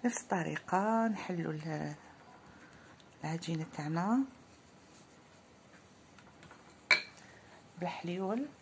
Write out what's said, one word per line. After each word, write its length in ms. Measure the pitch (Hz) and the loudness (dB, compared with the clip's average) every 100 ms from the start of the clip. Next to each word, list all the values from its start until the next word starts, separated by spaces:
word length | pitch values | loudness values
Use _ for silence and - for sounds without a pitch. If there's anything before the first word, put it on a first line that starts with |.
نفس 160 | 240 - | 2 0
الطريقه، 880 | - 185 156 151 - 185 208 226 226 | 0 0 2 -2 2 2 4 4 4
نحلوا 440 | 202 - 180 165 | 2 -2 -2 -2
ال-، 420 | 156 160 151 151 151 - - - - - - - - - - - - | -2 -4 -2 -4 -6 -14 -20 -20 -20 -20 -20 -20 -20 -20 -20 -20 -10
العجينه 420 | 156 165 170 165 156 - | -6 -4 -2 -2 -4 -6
تاعنا 440 | 147 160 185 240 269 - - - - - - - - - - - - - - - - - - - - - - - - - - - - - - - - - - - | -2 0 4 4 2 -4 -20 -20 -20 -20 -20 -20 -20 -20 -20 -20 -20 -20 -20 -20 -20 -20 -20 -20 -20 -20 -20 -20 -20 -20 2 2 2 -16 -20 -20 -20 -20 -20 -6
بالحليول. 680 | 175 - 170 175 190 226 294 - | -4 -4 -4 -2 0 0 -2 -6